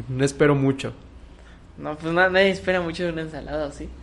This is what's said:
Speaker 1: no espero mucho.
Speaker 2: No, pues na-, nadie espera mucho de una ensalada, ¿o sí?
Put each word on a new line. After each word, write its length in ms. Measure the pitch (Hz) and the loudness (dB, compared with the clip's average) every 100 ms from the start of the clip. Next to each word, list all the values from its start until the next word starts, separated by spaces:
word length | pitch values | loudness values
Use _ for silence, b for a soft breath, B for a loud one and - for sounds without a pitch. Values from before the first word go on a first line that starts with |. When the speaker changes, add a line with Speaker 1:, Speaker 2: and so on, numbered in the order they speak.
| 120 | -8
Speaker 1:
no 160 | 127 | -2
espero 300 | 139 - 151 | -2 4 4
mucho. 380 | 139 135 135 117 - - - b b b b - - | 6 2 0 -6 -10 -20 -20 b b b b -20 -12
Speaker 2:
No, 180 | 147 151 | -10 -6
pues 160 | 160 | -2
na-, 160 | 170 185 | 4 4
nadie 220 | 185 196 | 6 4
espera 300 | 190 185 185 | 2 0 -2
mucho 220 | 165 165 | -2 -4
de 80 | 175 | -4
una 100 | 160 | -4
ensalada, 440 | 160 147 - 151 143 | -8 -10 -8 -6 -6
¿o 60 | |
sí? 160 | - 160 - | -8 -14 -14